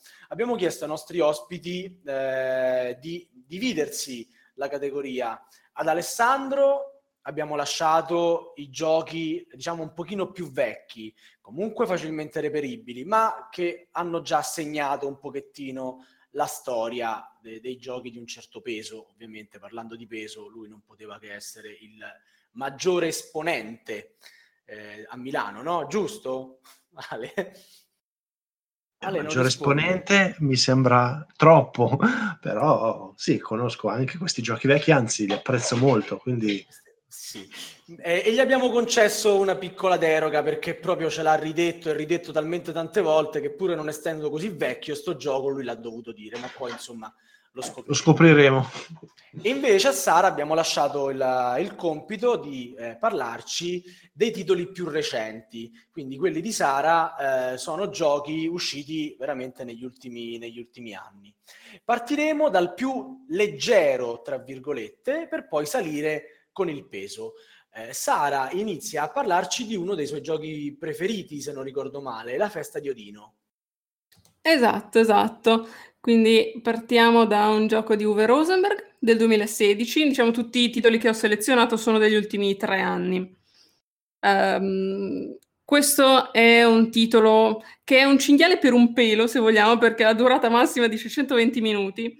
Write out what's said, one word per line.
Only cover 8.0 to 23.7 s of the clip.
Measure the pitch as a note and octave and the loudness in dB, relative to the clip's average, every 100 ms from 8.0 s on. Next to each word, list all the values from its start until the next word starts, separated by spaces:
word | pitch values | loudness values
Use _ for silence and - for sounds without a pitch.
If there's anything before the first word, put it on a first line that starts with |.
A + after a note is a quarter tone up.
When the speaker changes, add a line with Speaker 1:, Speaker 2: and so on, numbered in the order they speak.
| E3 E3+ E3+ E3+ - - | 0 0 0 -2 -4 -18
Speaker 1:
i | C#3+ | -16
giochi, | B2+ D#3+ D#3+ D#3+ D#3+ D#3+ E3+ - | -6 0 0 -2 -6 -6 -8 -10
diciamo, | B2+ D3+ E3+ | -12 -10 -8
un | D#3 | -10
pochino | - E3 G3+ F3+ | -12 -10 -6 -6
più | - D#3+ | -8 -8
vecchi, | C3 A#2+ G#2 - A2+ A2 - _ _ | -4 -4 -6 -18 -18 -18 -18 _ _
comunque | - C3 G#3+ G#3+ G3+ | -16 -8 -8 -4 -4
facilmente | F3 D#3 D#3 D#3 D#3+ | -4 -6 -10 -8 -6
reperibili, | D3+ D3+ C#3+ A#2 A#2+ A#2+ | -6 -4 -6 -10 -14 -14
ma | D#3 A3 A3 - - | -4 0 0 -4 -12
che | - F3 E3+ _ | -8 -6 -6 _
hanno | D#3+ F3 E3 | -10 -6 -8
già | C#3 D#3 | -2 -2
segnato | C#3+ - D3+ D3+ C#3+ C#3 C#3 | -2 -8 -8 -6 -4 -4 -6
un | C#3 | -10
pochettino | C#3+ C3+ C#3 - C3+ C3 B2+ C3 _ _ _ | -12 -14 -14 -16 -14 -10 -12 -12 _ _ _
la | C#3+ C#3+ | -6 -6
storia | - - A#2+ A#2 A#2+ A#2 G#2+ - _ | -6 -6 -4 -4 -4 -6 -8 -12 _
de-, | A2 A2 | -20 -16
dei | B2 B2+ | -14 -14
giochi | B2+ B2 A#2+ | -12 -14 -14
di | A#2 | -18
un | A#2 | -18
certo | A#2+ - A2+ | -18 -20 -18
peso. | A#2+ A2 A2 A2 - | -12 -12 -12 -18 -20
Ovviamente, | _ A#2 A2 G#2 G#2 | _ -20 -20 -20 -20
parlando | G2+ A#2 A2+ | -18 -16 -16
di | A2+ A2 | -18 -16
peso, | A2 G#2+ A2 G#2 | -14 -14 -16 -20
lui | A2+ G#2+ | -20 -20
non | G#2 | -20
poteva | _ G#2 G#2+ G2+ | _ _ -20 -20
che | G#2 | -18
essere | G2+ - A2 G#2+ | -18 -18 -20 -20
il | G#2 G#2+ G#2+ - - _ _ _ | -20 -20 _ -20 -20 _ _ _
maggiore | A#2 C3+ C3 F3+ F3 E3 | -12 -12 -4 -2 0 -2
esponente, | D#3 - D#3 D#3+ C#3 A2 | -6 -10 -8 -6 -6 -8